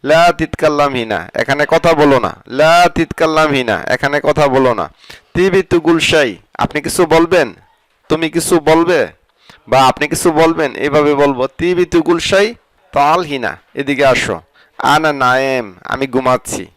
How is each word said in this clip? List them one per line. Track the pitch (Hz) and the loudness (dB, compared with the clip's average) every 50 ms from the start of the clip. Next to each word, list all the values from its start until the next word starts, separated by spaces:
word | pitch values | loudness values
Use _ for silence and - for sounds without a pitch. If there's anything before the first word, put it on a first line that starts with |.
| - | 0
"লা | 135 156 165 170 175 | 2 2 4 4 2
তিতকাল্লামহিনা", | 170 - 160 - - - - 156 151 147 147 143 131 123 117 113 104 87 85 - - | 2 0 -6 -8 -6 -2 -2 -2 0 0 0 0 -2 -4 -4 -4 -4 -6 -6 -6 -6
এখানে | - 113 - 139 147 147 - | -6 -4 -2 -2 -2 0 0
কথা | 160 165 - 170 | 0 2 2 2
বলো | 165 147 151 147 139 127 | 2 4 4 4 2 2
না। | 107 85 - - _ | 0 -4 -8 -10 _
"লা | - 123 135 151 160 170 175 180 170 - | -10 -2 0 2 4 4 4 4 2 2
তিতকাল্লামহিনা", | - 165 - - - 165 160 156 156 156 151 139 135 123 117 104 82 - | -2 -4 -4 -2 -2 -2 0 2 2 0 2 0 -2 -2 -2 -2 -4 -2
এখানে | - - 127 - 139 143 147 | -4 -4 -4 -2 -2 -2 -2
কথা | - 151 147 151 151 143 | -2 -2 0 2 0 2
বলো | 127 135 131 127 117 | 2 2 2 2 0
না। | 101 82 73 _ _ _ _ - - _ _ _ | -2 -6 -8 _ _ _ _ -20 -20 _ _ _
"তিবি | 170 180 196 180 190 | -2 0 2 2 0
তুগুল | 180 _ - 170 156 160 170 160 | 0 _ -2 0 2 2 0 2
শাই", | 151 - 170 160 143 120 95 - _ _ _ - | 0 0 0 0 0 0 -4 -10 _ _ _ -6
আপনি | 110 - - 151 | -6 -4 -4 -6
কিছু | 151 160 - - 180 | -6 -4 0 0 0
বলবেন? | 156 160 165 170 165 185 175 143 113 85 _ _ _ _ _ _ _ _ _ _ _ | 2 4 2 2 2 2 0 0 0 -6 _ _ _ _ _ _ _ _ _ _ _
তুমি | 160 160 165 156 | -4 -4 -4 -4
কিছু | 147 170 160 - 180 170 | -4 -4 -2 0 0 0
বলবে | 143 156 160 165 170 170 180 151 110 80 - _ _ _ _ _ _ - - _ _ - | 2 4 4 4 4 2 2 0 0 -2 -6 _ _ _ _ _ _ -20 -20 _ _ 0
বা | 131 131 131 | 2 4 4
আপনি | 131 - - 147 147 | 2 2 0 -4 -4
কিছু | 160 - - 180 | -4 0 0 0
বলবেন? | 160 151 160 160 165 165 156 135 113 | 2 4 2 2 2 0 -2 -2 -2
এভাবে | - 113 147 143 151 147 147 147 | -2 -4 0 0 2 2 2 2
বলবো, | 139 143 143 135 123 127 | 2 2 0 0 -2 -4
"তিবি | 135 _ - 160 175 180 175 180 | -6 _ -4 -4 -2 0 0 -2
তুগুল | 170 - 170 151 156 175 165 | 0 0 0 2 2 0 -2
শাই", | - - 202 190 208 220 240 _ _ _ _ _ _ _ | 0 0 0 0 0 0 -4 _ _ _ _ _ _ _
তাল | - 139 - - 156 180 | -2 0 2 2 2 0
হিনা, | 175 147 147 131 117 90 73 - _ _ _ | -2 -4 -6 -6 -6 -6 -8 -10 _ _ _
এদিকে | - 143 139 143 127 143 | -8 -6 -4 -2 2 2
আসো। | 135 127 - - - 101 82 _ _ _ _ _ _ _ - | 2 2 2 -2 -6 -6 -8 _ _ _ _ _ _ _ -4
"আনা | - 127 143 156 160 156 | -2 0 0 2 0 -2
নায়েম", | 143 139 131 123 127 131 135 135 135 127 117 101 92 87 - | -2 0 0 0 2 0 0 0 -2 -4 -4 -8 -14 -18 -10
আমি | - 107 131 139 | -8 -6 -6 -4
ঘুমাচ্ছি। | 135 123 131 131 127 127 120 - - - 87 92 82 _ | -2 -2 -2 0 0 0 0 -2 -8 -10 -10 -12 -14 _